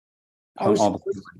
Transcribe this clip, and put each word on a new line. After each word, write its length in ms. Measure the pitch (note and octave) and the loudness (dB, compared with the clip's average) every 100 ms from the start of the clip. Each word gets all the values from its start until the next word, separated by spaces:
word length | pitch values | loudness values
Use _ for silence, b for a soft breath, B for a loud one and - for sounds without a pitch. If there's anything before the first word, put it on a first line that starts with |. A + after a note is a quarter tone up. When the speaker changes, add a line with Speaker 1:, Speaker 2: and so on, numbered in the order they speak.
| _ _ _ _ _ - | _ _ _ _ _ -4
Speaker 1:
I 120 | G2 | 0
was, 100 | G#2 | 2
Speaker 2:
Um, 140 | G#2 | 2
all 80 | G2 - | 0 -6
the 160 | G2 - - | -10 -12 -20